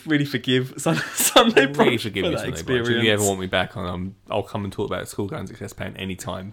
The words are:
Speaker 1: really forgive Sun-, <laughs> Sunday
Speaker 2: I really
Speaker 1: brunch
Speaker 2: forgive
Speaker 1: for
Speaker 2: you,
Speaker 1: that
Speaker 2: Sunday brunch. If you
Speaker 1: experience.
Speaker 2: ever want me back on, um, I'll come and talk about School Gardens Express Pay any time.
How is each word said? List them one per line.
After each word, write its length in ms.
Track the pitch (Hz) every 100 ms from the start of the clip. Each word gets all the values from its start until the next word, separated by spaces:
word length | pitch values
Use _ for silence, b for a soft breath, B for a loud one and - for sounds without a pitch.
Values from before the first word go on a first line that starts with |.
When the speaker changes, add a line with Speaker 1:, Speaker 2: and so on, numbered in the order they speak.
Speaker 1:
really 220 | 156 147 143
forgive 480 | 123 131 127 127 -
Sun-, 200 | 160 156
<laughs> 180 | -
Sunday 480 | - - - 233 233
Speaker 2:
I 20 |
really 320 | 269 277 120 117
Speaker 1:
brunch 60 |
Speaker 2:
forgive 220 | 110 95
Speaker 1:
for 60 | 90
Speaker 2:
you, 40 | 110
Speaker 1:
that 40 |
Speaker 2:
Sunday 100 | 92
brunch. 100 | 82
If 80 | 135
you 80 | 127
Speaker 1:
experience. 280 | 120 120 110 104
Speaker 2:
ever 60 | 101
want 120 | 95
me 60 | 92
back 320 | 95 90 92
on, 80 | 90
um, 300 | 90 95 98 -
I'll 120 | 104
come 220 | - 104
and 60 | 98
talk 180 | 101 98
about 180 | 92 -
School 180 | - 101
Gardens 220 | 160 92
Express 220 | - 101
Pay 180 | - 95 -
any 180 | 95
time. 380 | 92 - 92 98